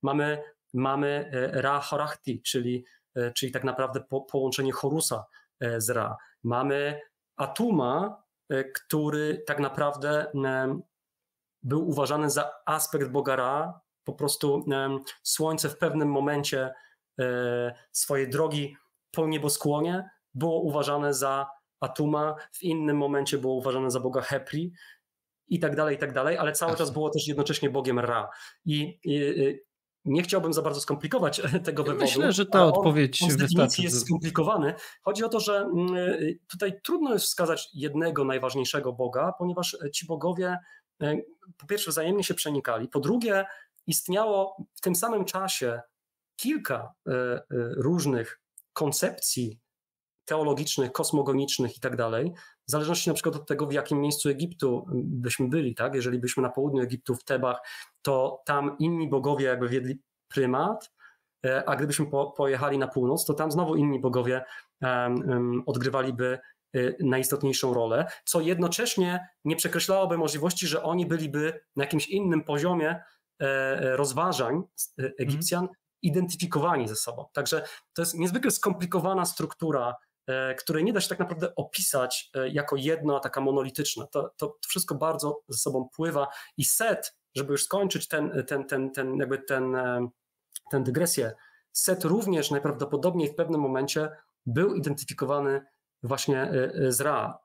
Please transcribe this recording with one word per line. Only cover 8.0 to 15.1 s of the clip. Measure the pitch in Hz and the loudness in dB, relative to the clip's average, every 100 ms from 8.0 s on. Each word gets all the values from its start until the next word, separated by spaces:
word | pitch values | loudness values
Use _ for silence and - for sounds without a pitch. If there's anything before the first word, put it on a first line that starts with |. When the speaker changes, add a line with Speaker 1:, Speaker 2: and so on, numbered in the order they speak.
| 202 208 _ _ _ | 0 -6 _ _ _
Speaker 1:
e, | 135 | -2
który | 135 - - 156 151 151 151 147 - | -2 -8 -4 0 0 0 -2 -2 -4
tak | 147 | -2
naprawdę, | 143 - 147 143 143 151 147 139 | -2 0 0 0 -2 0 -2 -2
em, | 135 131 131 139 - _ _ _ _ _ _ _ | 0 0 0 -2 -8 _ _ _ _ _ _ _
był | 131 143 170 | -2 0 0
uważany | 139 139 151 151 | 0 2 2 2
za | 147 147 - - | 0 -2 -4 -4
aspekt | 151 - 156 135 | -2 0 -2 0
boga | 139 135 131 | 0 0 0
Ra, | 127 139 165 175 _ _ | 0 0 -2 -8 _ _
po | - | -12
prostu, | 120 143 - 147 143 143 | -4 -2 0 2 0 0
em, | 139 135 135 135 | 0 0 -4 -6